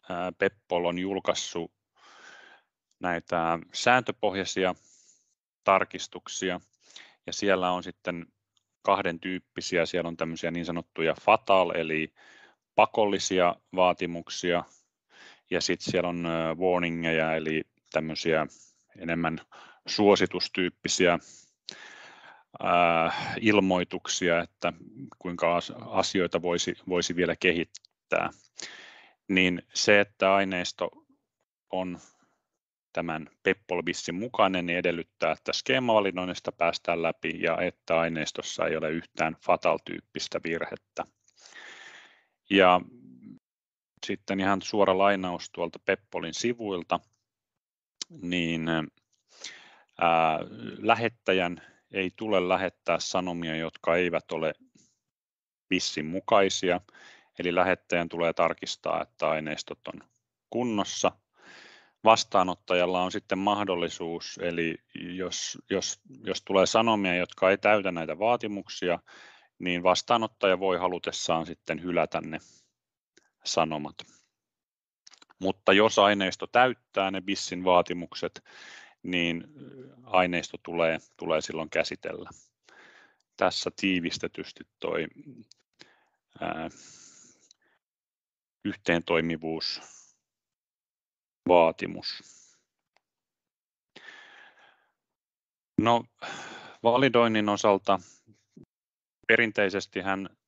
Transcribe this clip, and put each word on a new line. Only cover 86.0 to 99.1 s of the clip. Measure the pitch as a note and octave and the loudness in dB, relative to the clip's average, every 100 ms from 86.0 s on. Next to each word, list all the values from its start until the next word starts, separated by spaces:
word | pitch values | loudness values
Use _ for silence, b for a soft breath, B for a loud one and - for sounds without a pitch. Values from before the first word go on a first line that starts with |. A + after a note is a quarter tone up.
| b b _ - | b b _ -10
ää, | E2+ D#2 D#2+ B B B B B B B B _ _ _ _ _ _ _ _ _ _ _ G#2 | -8 -6 -10 B B B B B B B B _ _ _ _ _ _ _ _ _ _ _ -10
yhteentoimivuusvaatimus. | F#2 - E2+ - E2+ E2 D#2+ D#2+ D#2+ - - - - - _ _ _ _ _ _ _ _ _ _ _ _ _ - F2 E2 - F#2 F2 - - - - _ _ _ _ _ _ _ _ _ _ _ _ _ _ _ - B B B B B B B B B _ _ _ _ _ _ _ _ - | -8 -2 -2 0 0 0 -4 -6 -6 -8 -10 -14 -20 -20 _ _ _ _ _ _ _ _ _ _ _ _ _ 4 6 6 2 -8 -8 -12 -14 -18 -20 _ _ _ _ _ _ _ _ _ _ _ _ _ _ _ -20 B B B B B B B B B _ _ _ _ _ _ _ _ 0
No, | A2 A#2+ A#2 _ B B B B B B | 4 2 0 _ B B B B B B
validoinnin | A#2 A#2+ C3+ A#2 A#2 A2 G#2 | 2 4 4 6 4 4 2
osalta | G2+ A2 G2 - F#2+ b b _ _ _ - - _ _ _ _ | 2 4 4 4 0 b b _ _ _ -20 -20 _ _ _ _